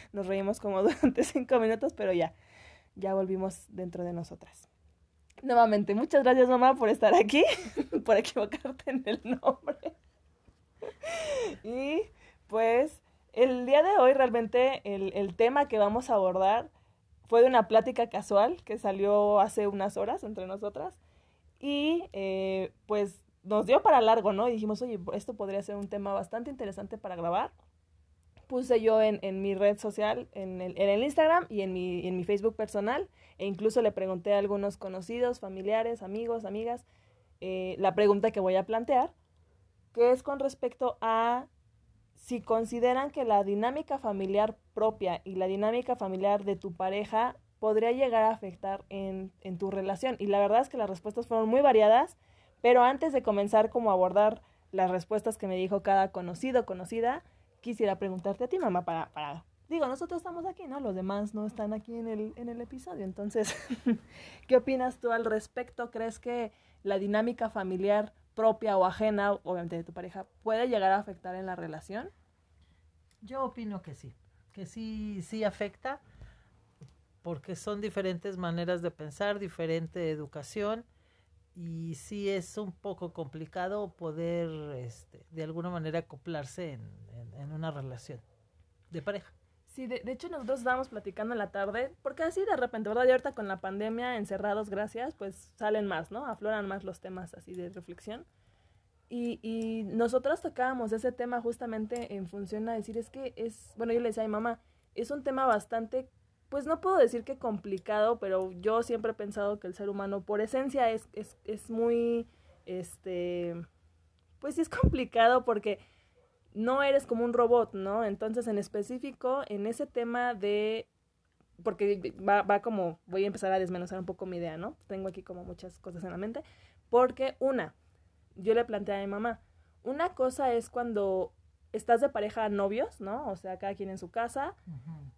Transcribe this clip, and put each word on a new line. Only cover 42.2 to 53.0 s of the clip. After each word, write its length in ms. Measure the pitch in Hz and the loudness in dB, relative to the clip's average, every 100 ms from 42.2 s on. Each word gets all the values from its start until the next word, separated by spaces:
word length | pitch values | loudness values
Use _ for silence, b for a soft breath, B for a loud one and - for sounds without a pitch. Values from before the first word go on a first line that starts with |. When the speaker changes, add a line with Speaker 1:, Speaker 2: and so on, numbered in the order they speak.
| - 240 | -8 -8
Speaker 1:
consideran 680 | - 226 226 240 240 254 285 | 0 0 0 0 2 2 0
que 140 | 285 | -2
la 180 | 240 208 | 2 4
dinámica 560 | 196 202 233 277 311 269 | 4 0 0 -2 -4 -4
familiar 580 | 226 196 190 196 214 220 _ | -4 -4 0 2 2 -2 _
propia 460 | - 220 214 190 175 | 0 0 0 -2 -4
y 100 | - | -6
la 120 | 190 185 | -4 -2
dinámica 500 | 196 214 233 247 247 | 0 0 0 -2 -2
familiar 480 | 190 190 196 202 | -2 0 2 2
de 100 | 202 | 0
tu 200 | 196 196 170 | -4 -6 -4
pareja 600 | 190 196 208 220 240 - _ _ | -2 -2 -2 0 0 -2 _ _
podría 320 | 214 214 233 | 2 4 2
llegar 320 | 247 269 226 | 2 2 4
a 80 | 220 | 4
afectar 540 | 220 196 175 196 196 - | 2 -6 -8 -6 -6 -8
en, 440 | 196 190 190 190 - | -8 -6 -6 -10 -12
en 180 | 190 180 | -10 -6
tu 120 | 196 | -4
relación. 420 | 196 190 190 262 247 | -2 -2 -2 -2 -2
Y 60 | 202 | 2
la 120 | 202 | 4
verdad 220 | 202 220 | 4 4
es 80 | 277 | 2
que 80 | 269 | -2
las 120 | 208 | -4
respuestas 360 | 185 - 208 233 | -4 -6 -8 -2
fueron 220 | 226 220 | 0 4
muy 120 | 247 | 6
variadas, 540 | 285 226 214 226 330 - b b b b | 8 8 8 8 6 -2 b b b b
pero 240 | 240 247 | 6 8
antes 280 | 247 269 | 8 6